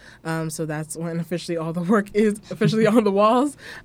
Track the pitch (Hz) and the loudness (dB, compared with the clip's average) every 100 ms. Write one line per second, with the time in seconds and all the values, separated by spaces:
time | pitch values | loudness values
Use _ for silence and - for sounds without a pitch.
0 | - - 160 160 160 156 156 151 151 160 | -20 -14 -6 -4 -4 -6 -6 -6 -8 -8
1 | 165 165 170 175 - 170 160 165 170 220 | -6 -6 -6 -6 -6 -6 -4 -4 2 2
2 | 202 208 220 208 - - 214 220 214 233 | 2 2 2 0 -8 -2 0 4 4 4
3 | 208 196 214 247 285 - - - | 4 4 4 4 2 -4 -18 -14